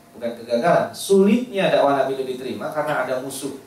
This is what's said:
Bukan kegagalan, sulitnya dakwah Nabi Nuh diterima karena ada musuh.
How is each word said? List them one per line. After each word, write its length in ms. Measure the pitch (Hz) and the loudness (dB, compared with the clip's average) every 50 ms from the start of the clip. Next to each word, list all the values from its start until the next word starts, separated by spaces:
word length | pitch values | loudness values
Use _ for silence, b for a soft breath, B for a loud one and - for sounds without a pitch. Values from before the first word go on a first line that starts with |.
| - - - | -20 -20 -14
Bukan 160 | 113 117 117 113 117 | -10 -8 -8 -8 -8
kegagalan, 560 | 117 - 120 120 170 175 - - - - - | -4 -2 0 2 4 4 4 2 2 -2 -4
sulitnya 720 | - - - 196 196 196 208 240 240 254 - 202 196 180 156 | -8 0 4 4 6 6 6 4 4 2 -2 -2 -2 0 2
dakwah 320 | - - 139 139 139 135 | 4 4 4 4 4 2
Nabi 160 | 135 135 135 | 0 0 -2
Nuh 120 | 131 127 127 | -4 -4 -4
diterima 440 | 123 - 131 120 107 - - - | -6 -6 -8 -8 -8 -8 -8 -6
karena 320 | 151 151 147 151 143 135 127 | -4 -4 -2 -2 -2 -2 -2
ada 160 | 127 127 123 | -2 -4 -4
musuh. 400 | 135 139 135 - 143 131 - - - | -6 -8 -8 -8 -8 -10 -10 -12 -16